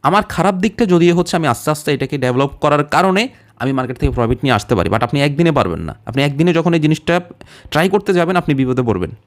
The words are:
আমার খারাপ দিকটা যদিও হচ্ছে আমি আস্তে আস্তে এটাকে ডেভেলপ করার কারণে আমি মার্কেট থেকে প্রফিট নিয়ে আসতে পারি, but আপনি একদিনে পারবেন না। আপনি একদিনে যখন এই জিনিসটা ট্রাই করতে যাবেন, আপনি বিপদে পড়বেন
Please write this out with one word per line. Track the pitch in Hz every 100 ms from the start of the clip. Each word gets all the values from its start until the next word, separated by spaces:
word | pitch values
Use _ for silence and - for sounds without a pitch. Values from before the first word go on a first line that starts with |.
| -
আমার | 196 - -
খারাপ | 180 185
দিকটা | 208 - 226
যদিও | 175 170 170
হচ্ছে | 170 180
আমি | 151
আস্তে | 117 -
আস্তে | 151 - 143
এটাকে | 135 143 127
ডেভেলপ | 123 139 -
করার | 151 147 147 156
কারণে | 190 190 254 - _ _
আমি | 127 135
মার্কেট | 127 123
থেকে | 143 120
প্রফিট | 117 123
নিয়ে | 139 113
আসতে | - 110
পারি, | 82
but | 107 120
আপনি | 143 147
একদিনে | 143 170 143
পারবেন | 92 82 82
না। | - -
আপনি | 117 143
একদিনে | 139 170 165
যখন | 170 170
এই | 151
জিনিসটা | 156 - 175 175 - - - -
ট্রাই | 147 180
করতে | 202 202 180
যাবেন, | 170 180
আপনি | 165 135
বিপদে | 127 123 120
পড়বেন | 95 85 -